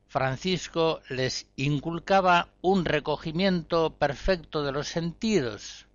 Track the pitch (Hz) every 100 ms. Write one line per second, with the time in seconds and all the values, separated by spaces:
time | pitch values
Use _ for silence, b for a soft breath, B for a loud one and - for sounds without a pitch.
0 | _ 135 131 131 185 175 - 170 160 151
1 | - 131 110 - - - 135 147 165 165
2 | - 196 185 175 - _ 180 196 151 151
3 | 151 143 165 156 196 175 - 170 160 -
4 | 143 139 - 180 156 156 143 139 139 170
5 | 170 - 220 202 120 104 - - -